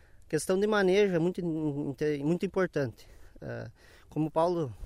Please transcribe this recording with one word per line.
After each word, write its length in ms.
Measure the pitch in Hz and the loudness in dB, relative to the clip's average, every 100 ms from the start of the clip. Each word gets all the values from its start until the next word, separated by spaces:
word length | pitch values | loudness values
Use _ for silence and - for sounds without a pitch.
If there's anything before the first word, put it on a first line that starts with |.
| - - - | -20 -20 -6
Questão 300 | 156 - 190 | -4 0 0
de 60 | 208 | 2
manejo 480 | 214 190 190 208 175 | 4 4 6 4 4
é 40 | |
muito 220 | 170 185 | 0 0
in-, 480 | 175 160 156 143 147 | -4 -2 -2 -2 -4
inte-, 340 | 135 151 147 | -2 -2 0
muito 220 | 143 175 190 | 0 0 0
importante. 600 | 190 180 151 131 - - - - - | 0 0 0 -4 -6 -18 -20 -20 -16
Eh, 280 | 139 117 117 - - - - | -12 -10 -12 -16 -20 -20 -8
como 180 | 151 156 | -4 -2
o 40 | |
Paulo 440 | 156 170 175 143 101 | 2 0 0 -4 -8